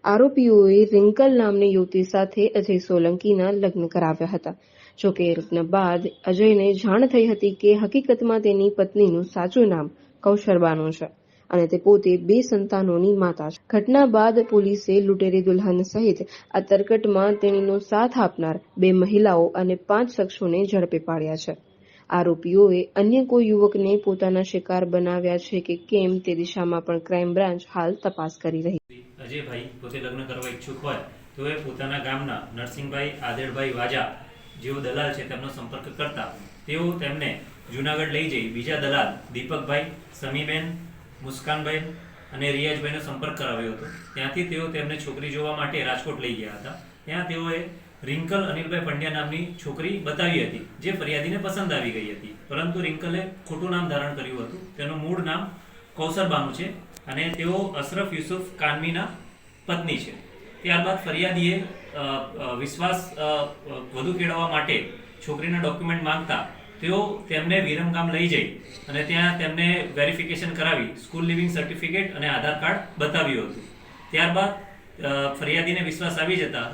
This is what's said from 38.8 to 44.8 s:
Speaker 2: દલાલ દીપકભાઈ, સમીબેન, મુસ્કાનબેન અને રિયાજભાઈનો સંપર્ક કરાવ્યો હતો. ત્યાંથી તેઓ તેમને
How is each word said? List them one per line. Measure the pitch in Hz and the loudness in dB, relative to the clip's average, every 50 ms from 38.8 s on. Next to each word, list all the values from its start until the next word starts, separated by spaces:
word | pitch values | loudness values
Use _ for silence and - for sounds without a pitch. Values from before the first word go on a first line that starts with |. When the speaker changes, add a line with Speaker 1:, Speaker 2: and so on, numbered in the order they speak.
Speaker 2:
દલાલ | 139 139 143 143 - - - - - - | -2 -2 0 0 0 -2 -4 -10 -14 -12
દીપકભાઈ, | 123 120 123 - 156 143 - 143 143 147 156 - - - - - - | -12 -12 -8 -6 -8 -8 -4 -2 -2 -2 -2 -6 -12 -18 -20 -20 -16
સમીબેન, | - 139 135 139 147 151 147 156 160 165 170 170 - - - - - - - - - | -12 -10 -8 -6 -6 -6 -4 -6 -6 -6 -6 -10 -12 -14 -18 -20 -20 -20 -20 -20 -16
મુસ્કાનબેન | 135 131 131 - - 151 151 151 151 151 156 156 160 - - - - - - - - - | -16 -14 -14 -10 -6 -6 -4 -4 -4 -4 -4 -6 -6 -10 -14 -16 -18 -20 -20 -20 -20 -16
અને | 139 131 143 143 | -10 -6 -4 -2
રિયાજભાઈનો | 139 139 147 156 147 139 147 147 151 151 | -2 -2 -2 -2 -4 -4 -6 -6 -8 -8
સંપર્ક | 143 139 135 131 147 139 - | -10 -10 -10 -8 -8 -10 -8
કરાવ્યો | - 131 113 117 113 117 113 | -8 -8 -6 -6 -6 -6 -8
હતો. | 110 - - - - - - - - | -8 -10 -12 -14 -16 -18 -20 -16 -10
ત્યાંથી | 135 135 135 - 180 175 | -8 -8 -6 -4 -4 -4
તેઓ | 170 160 160 165 160 | -4 -4 -6 -6 -6
તેમને | 160 151 | -6 -6